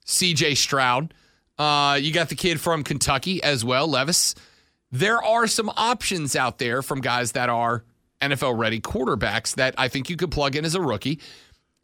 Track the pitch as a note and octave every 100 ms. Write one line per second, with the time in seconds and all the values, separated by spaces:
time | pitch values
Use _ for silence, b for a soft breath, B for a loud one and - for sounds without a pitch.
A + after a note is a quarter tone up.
0 | - - F3+ D#3 D#3 C3 - C#3 B2+ B2+
1 | D#3+ b b b b - D3+ D3 C#3+ C#3+
2 | D3+ E3 D#3 - F3+ D#3+ F3 D#3+ C#3 C#3
3 | - C3+ F3+ F3+ D3 C3 A#2 B2+ D#3+ C3
4 | C#3 F3+ - b b b b b _ B2+
5 | G3+ A#3 G#3+ A#3 A3+ - G#3 - A3+ A#3+
6 | - F3+ C#3 D3 B2 - B2 C3 C3 C3+
7 | B2+ B2 A#2+ C3 B2 A#2 A#2 A#2 - _
8 | _ - C#3 C#3 C3+ A2+ A2 A2+ - A3
9 | A#3 A#2 A2 A2+ - C3+ C3 B2+ B2+ C#3
10 | B2+ E3+ D#3+ D3 C#3 D3+ D#3+ F#3 D3 G#2
11 | C3 D#3 B B B B _ _